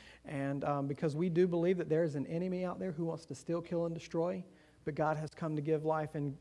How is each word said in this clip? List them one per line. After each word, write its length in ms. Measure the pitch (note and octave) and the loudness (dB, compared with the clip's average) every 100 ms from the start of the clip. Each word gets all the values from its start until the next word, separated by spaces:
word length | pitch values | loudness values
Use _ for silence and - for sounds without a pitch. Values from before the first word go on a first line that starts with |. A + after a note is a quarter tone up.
| - - - | -20 -18 -8
And, 380 | C#3+ C#3 C#3 | -4 -2 -2
um, 240 | D3 C#3+ C#3 | 0 0 0
because 280 | D3+ D#3+ D3 | 0 0 2
we 140 | F3+ | 2
do 180 | E3 F#3 | 4 4
believe 300 | E3+ F3 F3+ | 4 2 2
that 100 | F3 | 2
there 160 | D#3 | 4
is 120 | E3 C#3 | 4 0
an 100 | C3 | -2
enemy 400 | E3 F#3 F3+ F3+ | -2 -2 -2 -2
out 140 | F#3 | -4
there 120 | F#3 | -6
who 140 | D#3+ E3 | -2 -4
wants 200 | D#3 - | -4 -8
to 80 | C3+ | -10
steal, 260 | - E3+ | -2 -4
kill, 240 | E3+ E3+ E3+ | 0 -2 0
and 80 | |
destroy, 500 | E3 - E3 E3+ F#3 F3+ - - - | -4 -4 0 0 -2 -8 -18 -20 -10
but 120 | - D3 | -6 2
God 220 | D3+ D3+ | 2 2
has 120 | D#3 | -2
come 260 | - D#3+ D3+ | -4 -2 0
to 60 | |
give 240 | D3 D#3 D#3 | 2 2 4
life, 300 | D#3 D3+ D#3 | 2 0 -2
and 200 | C#3+ C#3 | -2 -2